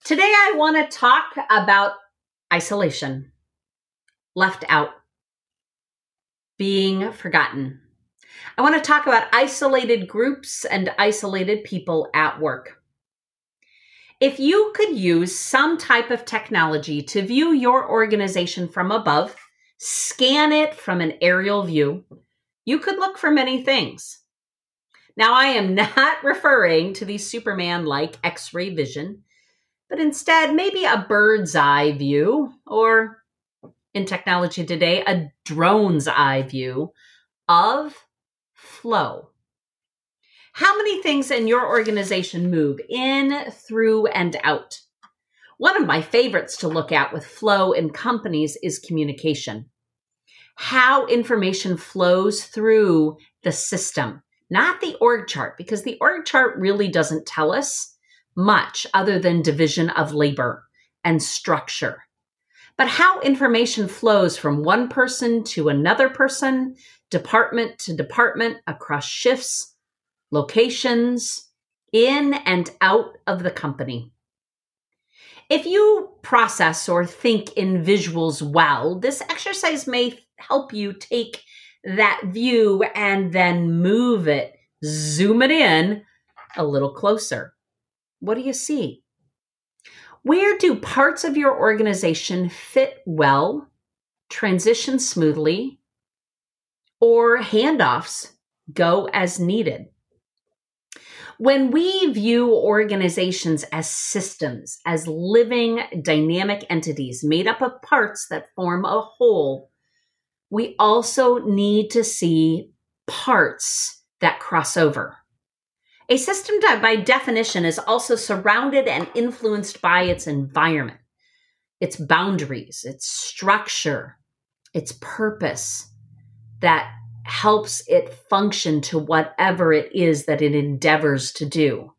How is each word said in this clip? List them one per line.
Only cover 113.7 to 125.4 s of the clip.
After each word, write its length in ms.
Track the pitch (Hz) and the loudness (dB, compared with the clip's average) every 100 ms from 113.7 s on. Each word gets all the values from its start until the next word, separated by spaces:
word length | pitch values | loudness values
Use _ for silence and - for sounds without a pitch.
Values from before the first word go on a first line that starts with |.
| - - - _ _ | -6 -6 -10 _ _
that 180 | 170 - | -2 -2
cross 380 | - 175 147 - | -2 -2 -2 0
over. 400 | 156 139 - - _ _ _ _ _ _ _ _ _ | 0 0 -10 -12 _ _ _ _ _ _ _ _ _
A 80 | 262 | 0
system, 420 | 262 392 - 415 | 0 -6 -2 2
de-, 200 | 415 233 | 2 4
by 160 | 226 226 | 2 0
definition, 720 | 190 262 269 226 220 190 170 | 2 0 2 -2 -2 0 0
is 140 | 160 | -2
also 360 | - 233 - 226 | 0 -2 0 -2
surrounded 720 | - 196 202 214 277 269 262 | -2 -2 2 2 2 2 0
and 220 | 143 175 240 | -2 -4 -4
influenced 640 | 240 240 220 208 202 - | -4 -2 -2 -2 -6 -4
by 220 | 180 175 | 2 2
its 240 | 180 175 - | 2 -2 -4
environment, 720 | 143 139 - 160 156 120 - _ _ _ _ _ _ _ _ | -4 -4 0 0 0 -4 -10 _ _ _ _ _ _ _ _
its 140 | 180 - | -8 -6
boundaries, 920 | 147 160 190 185 143 127 - - - | 0 0 2 -2 -4 -8 -12 -14 -14
its 200 | 135 - | -12 -10
structure, 1120 | - - - 190 208 208 - 156 139 - _ _ _ _ _ _ 170 | -8 -10 -6 0 0 0 -6 -4 -4 -8 _ _ _ _ _ _ -10
its 200 | 160 - | -10 -16
purpose 920 | - - 214 214 | -16 -6 -6 -4